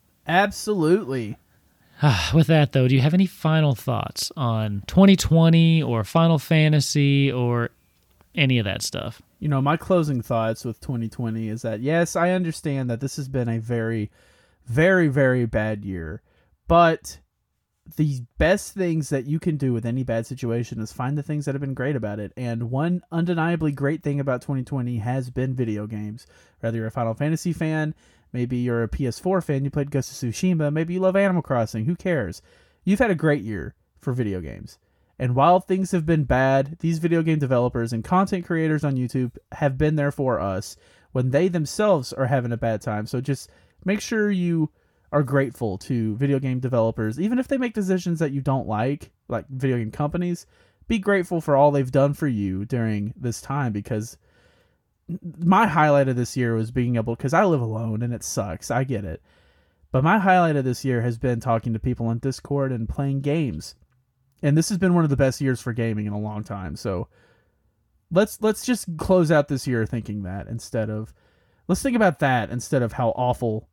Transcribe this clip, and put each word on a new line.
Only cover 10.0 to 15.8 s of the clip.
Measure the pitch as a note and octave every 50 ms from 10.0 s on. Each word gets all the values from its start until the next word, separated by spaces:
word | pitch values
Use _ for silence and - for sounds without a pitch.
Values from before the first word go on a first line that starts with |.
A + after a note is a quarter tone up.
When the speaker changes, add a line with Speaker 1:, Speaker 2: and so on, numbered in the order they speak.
| D#3+ D3 C#3 A#2+
Speaker 1:
thoughts | G#2+ - B2 A2+ A2+ A2 A2+ - -
with | B2 A2 -
twenty | - - C3 A#2 A2+
twenty | A2 - - A#2+ A2+ A2 A2+ A2+
is | G#2+ G#2+ A2+
that, | - A2+ A2 G#2+
yes, | B2 C#3+ D#3+ E3+ E3+ - -
I | F3 E3+ F3+
understand | F#3 F#3 F3+ E3 D#3 - - D#3 C#3 C3+ C3 B2
that | A#2 A#2
this | C3+ C3 -
has | - C3+ C3
been | C3+ C3 A#2+
a | A#2 A#2 A#2
very, | A2 A#2 A#2+ A#2 A2+ A2+ A2+ A2 G#2 - - _ _ _ _ _ _ _ _ _ _
very, | A#2+ A2+ C#3+ D#3+ F#3 F#3+ F3+ E3
very | D3 B2+ C#3+ C3+ C3 B2+ B2+ A#2+
bad | A2+ A2+ A2+ G#2+ A2 A2 G2+